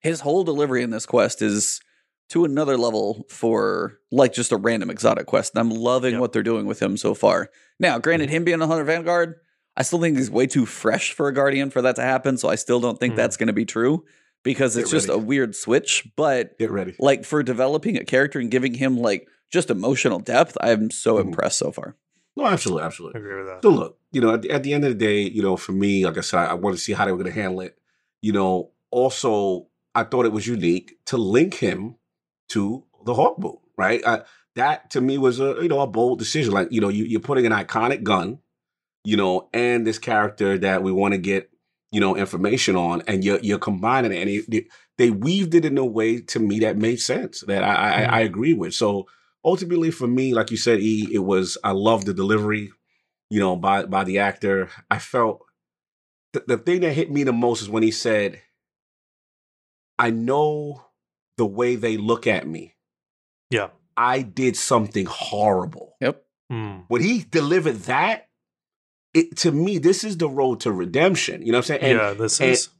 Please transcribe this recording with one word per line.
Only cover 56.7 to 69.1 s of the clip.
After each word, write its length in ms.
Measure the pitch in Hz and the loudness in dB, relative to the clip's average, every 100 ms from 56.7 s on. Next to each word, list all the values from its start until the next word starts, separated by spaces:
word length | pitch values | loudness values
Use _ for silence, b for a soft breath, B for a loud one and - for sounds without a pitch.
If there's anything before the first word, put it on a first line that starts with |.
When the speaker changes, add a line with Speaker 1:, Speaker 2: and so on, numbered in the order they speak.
| 180 | 0
Speaker 3:
that 120 | 175 | 0
hit 180 | 143 160 | 0 -2
me 120 | 143 | 0
the 80 | 135 | 0
most 300 | 117 120 113 | 2 0 -2
is 60 | 104 | -4
when 120 | 110 | 0
he 80 | 110 | 0
said, 500 | 110 120 107 101 - _ _ _ _ _ _ _ _ _ _ _ _ _ _ _ - | 0 0 0 0 -6 _ _ _ _ _ _ _ _ _ _ _ _ _ _ _ -2
"I 120 | 120 | 0
know 720 | 117 117 139 151 151 147 139 _ _ _ _ _ - | 0 0 2 0 -2 -8 -14 _ _ _ _ _ -2
the 100 | 110 | -2
way 300 | 98 123 123 | 0 0 0
they 200 | 113 110 | -2 -2
look 300 | 107 113 117 | 0 0 2
at 200 | 98 76 | 0 -2
me. 280 | 80 - _ _ _ _ _ _ _ _ | -12 -14 _ _ _ _ _ _ _ _
Speaker 2:
Yeah. 180 | 117 98 _ _ - | -4 -4 _ _ -2
Speaker 3:
I 260 | 120 131 | 0 0
did 340 | 120 92 127 107 | -4 -2 -2 0
something 500 | - 120 104 107 92 | 0 0 2 -4 -6
horrible." 920 | - - 104 107 92 90 - - _ | -8 -8 0 2 2 -2 -10 -20 _
Speaker 1:
Yep. 240 | 127 147 _ _ _ | -4 -4 _ _ _
Speaker 2:
Mm. 320 | 117 107 98 90 | -8 -8 -12 -4
Speaker 3:
When 140 | 120 | 0
he 220 | 180 240 - | 0 -2 -2
delivered 500 | 165 147 180 156 110 | -2 2 2 0 -4
that, 460 | 92 131 180 220 - _ _ _ _ _ _ _ _ | -2 0 0 -2 -8 _ _ _ _ _ _ _ _